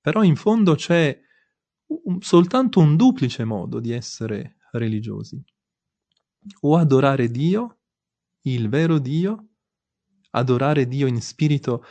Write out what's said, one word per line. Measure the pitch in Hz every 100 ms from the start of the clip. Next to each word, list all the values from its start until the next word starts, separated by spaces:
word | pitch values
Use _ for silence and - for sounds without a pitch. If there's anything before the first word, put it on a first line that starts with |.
Però | - 185
in | 202 143
fondo | - 226 196 151
c'è | - 170 156 123 _ _ _ _ _ _ _
un, | 311 - 180
soltanto | - 170 175 254 262 -
un | 156 151
duplice | 254 254 127 -
modo | 113 107 87 117
di | 117
essere | 117 117 - 113 104 - _ _
religiosi. | 120 113 107 107 104 110 - - _ _ _ _ _ _ _ _ _ - -
O | 143 160
adorare | 160 131 139 135 120
Dio, | 120 156 196 240 _ _ _ _ _ _ _
il | - 123 107
vero | 135 165 160
Dio, | 127 151 185 220 - _ _ _ _ _ _ _ _
adorare | 113 123 123 135 151 123
Dio | 135 135
in | 120
spirito | - - 151 143 - 117 -